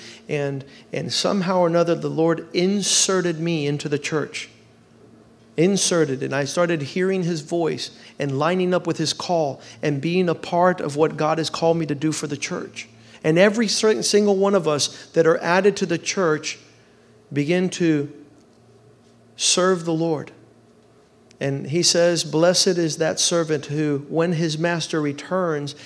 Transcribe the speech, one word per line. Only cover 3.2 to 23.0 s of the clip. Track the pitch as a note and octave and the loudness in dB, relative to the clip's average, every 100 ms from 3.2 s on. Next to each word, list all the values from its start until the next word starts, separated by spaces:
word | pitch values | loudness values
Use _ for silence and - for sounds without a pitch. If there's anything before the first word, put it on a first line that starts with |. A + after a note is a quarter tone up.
| F3 D#3+ | 0 -2
me | E3+ E3 C#3+ | -2 0 0
into | C#3+ D3+ | -2 -2
the | C#3+ | -4
church. | - D#3 - - - - - - _ - - - - _ - - | -2 -4 -4 -8 -14 -18 -20 -20 _ -20 -20 -20 -20 _ -10 0
Inserted, | F3+ F#3+ - F3 D3 C3 | 2 2 0 2 0 0
and | C3+ C3+ | -4 -2
I | C#3 | -2
started | F3 F3 E3+ | 0 0 0
hearing | C#3 F#3 F#3 F#3+ | -4 -2 0 0
his | E3+ D#3+ | -2 -4
voice | D3 E3+ D#3+ D#3 - - - - | -4 -2 -2 -4 -8 -14 -20 -8
and | D3 C3+ | -4 0
lining | D#3 F#3 F3+ F3+ | 0 0 0 0
up | E3+ | -2
with | D#3+ | -2
his | D3+ | -2
call | - - E3+ D3 C3 - - | -4 -2 0 0 -4 -14 -6
and | D#3 C#3+ | -4 -2
being | E3 F3+ F3+ | 0 0 0
a | D3+ | -2
part | - F3 F3+ F3 | -2 2 4 2
of | D3+ C#3+ | -2 0
what | D#3 D3+ | 0 2
God | D#3 D#3+ | 0 0
has | D3 | -2
called | - E3 E3 | 0 0 2
me | D3+ | -2
to | C#3+ | -2
do | D#3 | -2
for | D3 D3 | -4 -6
the | C#3 | -6
church. | - F3+ - - - - - - | -6 -8 -10 -14 -18 -20 -20 -4
And | E3 E3 | 2 6
every | G#3 G#3+ G#3+ | 6 4 0
cer-, | - A3 A3 | 2 2 2
single | - G#3 G#3 F#3+ | 2 2 4 4
one | G3 | 4
of | G3 D#3 | 2 2
us | C#3+ - - - | 0 -2 -6 -2
that | E3 D#3+ | 2 4
are | E3 | 4
added | - F#3 G3+ G3 | 2 4 4 2
to | E3+ | -2
the | E3 | -4
church | - G3+ E3+ D3+ - - - - _ _ _ _ _ | -4 -2 0 0 -4 -12 -18 -20 _ _ _ _ _
begin | C#3+ C#3+ F3+ F#3 | -4 0 0 0
to | - E3+ D3+ C#3+ - - - _ _ - - - - _ _ _ - | 0 2 2 -2 -10 -20 -20 _ _ -20 -20 -20 -20 _ _ _ -4
serve | - - F3+ F#3 | 0 2 2 2
the | E3 | 0
Lord. | D#3+ E3 D3 - - - _ _ _ _ _ _ _ _ - | -2 0 -2 -6 -18 -20 _ _ _ _ _ _ _ _ -6
And | C#3 C#3 - | -4 -4 -2
he | E3+ | 0
says, | F3 E3+ F3 E3+ | 2 4 4 2
"Blessed | D#3 D#3 F3 F3 G3 | 0 2 4 4 2
is | F3 D#3+ | 2 0
that | D3 | 0